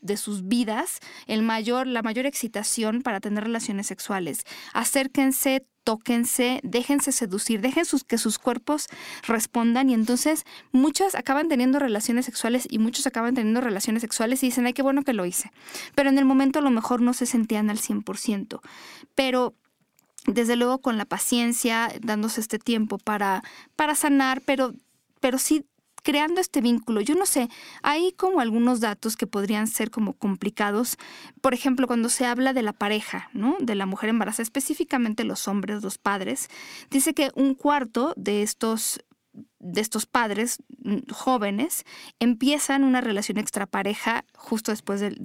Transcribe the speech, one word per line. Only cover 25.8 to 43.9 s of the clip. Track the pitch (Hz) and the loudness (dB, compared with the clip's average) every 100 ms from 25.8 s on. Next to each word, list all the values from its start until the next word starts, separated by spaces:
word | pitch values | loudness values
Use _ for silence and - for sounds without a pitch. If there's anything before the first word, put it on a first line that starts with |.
| _ - | _ -6
creando | - 294 311 349 | 0 2 2 0
este | 359 285 | 0 2
vínculo. | 233 233 - 214 | 2 2 0 0
Yo | 208 | 2
no | 349 392 | 2 2
sé, | 277 240 - - - | 0 -2 -6 -20 -6
hay | 277 302 359 | -2 2 0
como | - 370 359 | 0 0 2
algunos | 233 226 240 240 | 2 2 2 2
datos | 220 202 220 - | 0 -2 -6 -4
que | 240 | -2
podrían | 202 196 214 220 | -2 0 0 -2
ser | - 220 | -2 -4
como | - 202 | -2 -4
complicados. | - 208 185 196 - 202 208 240 - - - - - | -2 -2 -2 -4 -2 0 0 0 -4 -12 -18 -20 -2
Por | 262 | 0
ejemplo, | 247 269 254 247 | 2 2 2 2
cuando | 240 226 | 2 0
se | - 240 | 0 0
habla | 247 262 | 2 2
de | 254 | 2
la | 214 | -2
pareja, | - 202 214 - - - | -2 -2 -2 -2 -10 -8
¿no? | 214 233 381 | -2 0 0
De | 240 | 0
la | 208 190 | 0 -2
mujer | 196 220 | -2 0
embarazada, | 226 196 226 | 0 0 -4
específicamente | 226 277 - 302 311 262 226 214 | -4 -4 -4 -4 0 0 0 0
los | 220 202 202 | -4 -4 -2
hombres, | 202 196 208 | -2 -2 -6
los | 190 - | -6 -4
padres, | 202 202 220 269 - - - - - | -2 0 -2 -6 -8 -14 -18 -18 -2
dice | 269 320 | 0 2
que | 302 269 | 2 0
un | - 277 | 2 0
cuarto | 269 294 294 233 233 294 - | 2 2 2 0 0 -2 -2
de | 196 208 | -2 0
estos, | 214 - 226 226 - - - _ _ - - _ | 0 -2 -2 -2 -2 -6 -12 _ _ -20 -20 _
de | 180 180 | -6 -4
estos | 214 214 | -2 -4
padres, | - 254 220 202 240 - - - | -2 0 0 0 -2 -4 -12 -10
mm, | 196 202 - | -4 -4 -4
jóvenes | 220 262 254 202 202 320 - - - - - | -4 0 2 0 0 -2 -4 -8 -18 -20 0
empiezan | 233 226 262 294 - 277 | 0 2 2 2 2 2
una | 269 254 | 4 4
relación | 240 202 208 208 | 2 -2 -2 -2
extrapareja | 208 208 196 202 196 | -4 -4 -4 -2 -2